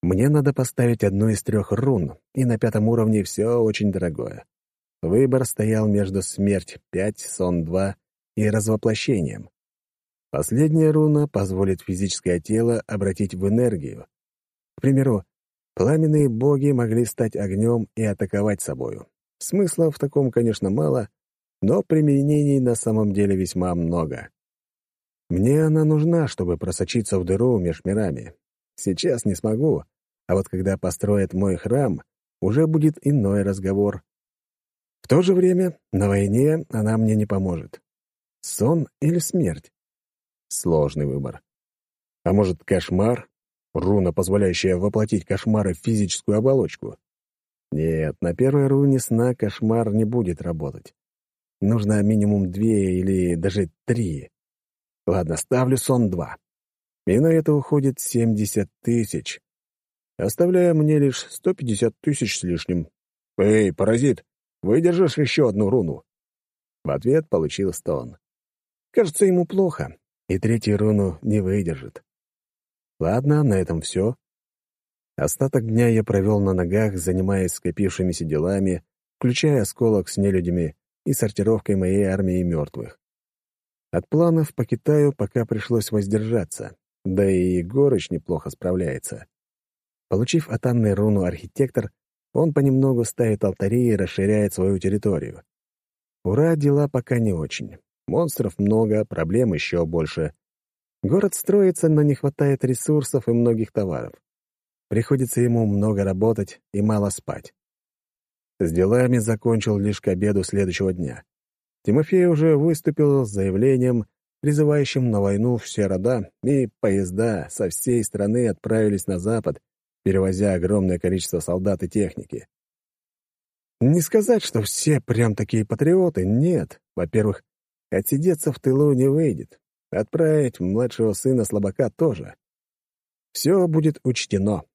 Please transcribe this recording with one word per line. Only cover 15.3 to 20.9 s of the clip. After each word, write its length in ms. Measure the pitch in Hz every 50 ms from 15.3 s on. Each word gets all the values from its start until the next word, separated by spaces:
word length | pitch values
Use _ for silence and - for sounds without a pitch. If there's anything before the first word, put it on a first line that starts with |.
| _ _ _ _ _ _ _ _ _
пламенные 540 | - 92 113 151 160 160 156 151 151 147 135
боги 420 | 117 110 123 143 147 139 135 143
могли 340 | 143 123 120 113 110 117 120
стать 300 | 113 - - 120 110 -
огнем 520 | - 101 98 92 98 110 117 120 117 110 - _
и 80 | - 113
атаковать 580 | 107 101 - 107 92 - 101 101 107 101 90
собою. 460 | - - 71 64 64 - - - - _ _ _ _ _ _ _
Смысла 520 | - - - 190 208 170 - - 165 160
в 80 | 147 -
таком, 320 | - 139 - 147 120 123
конечно, 380 | 117 - 120 117 107 - - 95
мало, 400 | 98 123 156 151